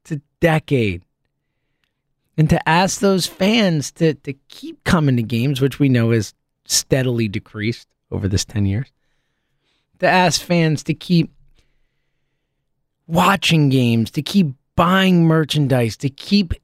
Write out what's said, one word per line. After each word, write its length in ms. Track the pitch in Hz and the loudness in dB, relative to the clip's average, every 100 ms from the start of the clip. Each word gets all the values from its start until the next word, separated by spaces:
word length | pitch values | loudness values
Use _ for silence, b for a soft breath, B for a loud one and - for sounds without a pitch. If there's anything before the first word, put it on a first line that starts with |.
It's 120 | _ | _
a 100 | 156 _ _ | -12 _ _
decade. 600 | 170 160 - 135 110 90 _ _ _ _ _ _ _ _ _ _ _ _ _ - | 0 0 0 -2 0 -4 _ _ _ _ _ _ _ _ _ _ _ _ _ 0
And 100 | 156 | 2
to 180 | 165 - | 2 2
ask 340 | 165 185 - | 2 0 0
those 260 | 196 190 - | 0 0 -2
fans 640 | - 190 233 202 160 131 | -2 0 2 2 0 -4
to, 220 | - 165 | -2 -2
to 180 | 147 - 135 _ | -2 -10 -16 _
keep 340 | - 320 330 | -20 -20 -10
coming 320 | - 175 147 123 | 0 2 2 0
to 60 | |
games, 380 | 107 113 127 131 | -2 -2 -2 -2
which 180 | 135 - | -2 0
we 120 | 139 | 0
know 220 | 123 117 | 2 2
has 200 | 113 98 _ _ _ | 0 -2 _ _ _
steadily 640 | _ - - 135 127 120 110 | _ -6 -2 -2 -2 -2 -4
decreased 600 | 101 - 107 104 120 - _ _ | -6 -12 -8 -6 -8 -14 _ _
over 160 | 95 95 | -6 -4
this 200 | 98 - | -4 -4
ten 180 | 107 | -4
years, 260 | 98 98 135 _ _ _ _ _ _ _ _ _ _ _ | -2 -4 -8 _ _ _ _ _ _ _ _ _ _ _
to 80 | 180 | 0
ask 360 | 180 180 - | 2 2 0
fans 400 | - 175 160 147 | -2 0 0 -2
to 100 | - | -4
keep 400 | 160 - 175 156 _ _ _ _ _ _ _ _ _ _ _ _ _ _ _ _ _ - | -8 0 0 0 _ _ _ _ _ _ _ _ _ _ _ _ _ _ _ _ _ -4
watching 640 | 165 180 196 - 165 147 | 0 2 2 2 2 2
games, 400 | 131 123 117 107 | 2 2 0 -2
to 100 | - | -6
keep 280 | 139 202 160 131 _ | -2 0 0 -4 _
buying 500 | - 170 190 190 175 | -2 2 2 2 4
merchandise, 720 | 165 160 151 147 139 127 117 - | 4 2 0 -2 0 0 -2 -4
to 140 | 139 | -8
keep 420 | - - 202 170 - | -8 -4 -2 -2 -8